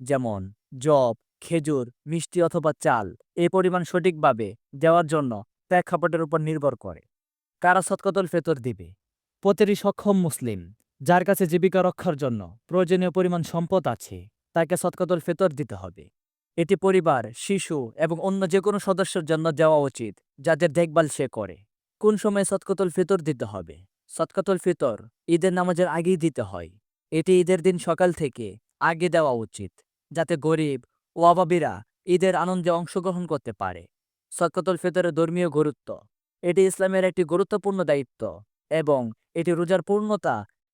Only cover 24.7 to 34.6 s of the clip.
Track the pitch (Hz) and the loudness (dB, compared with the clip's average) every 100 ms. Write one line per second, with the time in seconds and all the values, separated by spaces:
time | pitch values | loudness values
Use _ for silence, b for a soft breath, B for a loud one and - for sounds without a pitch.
24.7 | 175 139 101 110 _ - 165 185 180 180 | 0 -2 -2 -10 _ -2 2 2 2 0
25.7 | 175 180 160 170 185 160 127 104 92 85 | 2 0 0 0 0 0 -4 -6 -10 -14
26.7 | 98 _ _ _ 160 165 180 175 185 165 | -18 _ _ _ -4 2 4 4 2 2
27.7 | 180 175 160 180 170 151 - 107 98 _ | 0 -2 2 2 2 -4 -6 -12 -12 _
28.7 | _ 156 165 175 165 151 120 110 - 95 | _ -2 0 2 2 2 0 -6 -10 -14
29.7 | - _ _ _ 147 160 165 156 160 151 | -14 _ _ _ -6 -2 -2 0 0 0
30.7 | 131 - _ _ - 170 170 175 175 139 | -4 -10 _ _ 4 6 6 4 2 0
31.7 | 95 - _ - 180 185 175 175 185 170 | -4 -14 _ 0 2 2 0 0 -2 0
32.7 | 170 170 196 185 180 180 143 - 107 95 | -2 -2 -6 -4 -4 -4 -6 -8 -8 -8
33.7 | 85 87 _ _ _ _ - 170 - | -8 -16 _ _ _ _ -2 -2 0